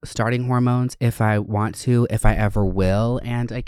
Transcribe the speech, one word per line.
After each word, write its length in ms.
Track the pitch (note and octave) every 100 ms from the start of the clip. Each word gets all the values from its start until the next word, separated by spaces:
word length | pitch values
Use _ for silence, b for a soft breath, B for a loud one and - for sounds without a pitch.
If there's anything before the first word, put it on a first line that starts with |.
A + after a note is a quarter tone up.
| -
starting 400 | - A2+ B2 B2
hormones, 500 | B2 B2 B2 B2 -
if 220 | A#2 -
I 180 | A2 G#2+
want 340 | G#2 G#2 G#2+ -
to, 260 | - A#2+ A#2+
if 120 | A2
I 120 | - A2
ever 280 | G#2 G#2
will. 560 | G2 F#2 F#2 G2 A#2 B2
And, 260 | A#2+ A#2+ A#2+
like, 180 | A#2